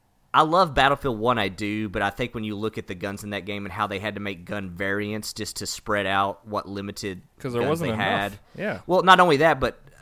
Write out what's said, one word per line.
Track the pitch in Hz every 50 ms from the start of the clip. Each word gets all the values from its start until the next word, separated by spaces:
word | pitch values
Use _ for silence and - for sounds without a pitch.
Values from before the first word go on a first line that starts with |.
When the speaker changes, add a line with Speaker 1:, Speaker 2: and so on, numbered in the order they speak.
| _ _ _ _ _ _ -
Speaker 1:
I | 139 160
love | 156 165 185 185 156 127
Battlefield | 143 131 139 143 - - 135 113 104
One, | 110 123 123
I | 113 101 95
do, | 90 92 107 101 107 107 110 101
but | 92 107
I | 101 101
think | - - 123 117 -
when | 117 107
you | 107 104
look | 101 107 110 -
at | 113 -
the | - 98
guns | 87 104 98 98 101 107
in | 101
that | 104 98 87
game | 104 104 101 101
and | 95 92
how | 104 104
they | 98 101 92
had | 104 107 104
to | 101
make | 101 101 98 85 87
gun | 92 101 104 98 90
variants | 87 87 98 98 98 104 104 104 107 107 104 - -
just | 110 104 - -
to | - 104
spread | - - - - 110 104 101 98
out | 95 98 98 101 98 - - -
what | 110 104 98 -
limited | 95 98 101 98 101 98 - 110 98 92 90 - _ _ -
Speaker 2:
'Cause | - 127 120
there | 120
Speaker 1:
guns | 120 143
Speaker 2:
wasn't | 151 - - 110
Speaker 1:
they | 110
Speaker 2:
enough. | 107 101
Speaker 1:
had. | 95 98 98 101 101 - - - _ -
Speaker 2:
Yeah. | - 190 214 123 - -
Speaker 1:
Well, | - 175 185 165
not | 190 185 185
only | 180 175 147
that, | 135 156 165 143 135
but | 131 110 - - - - - -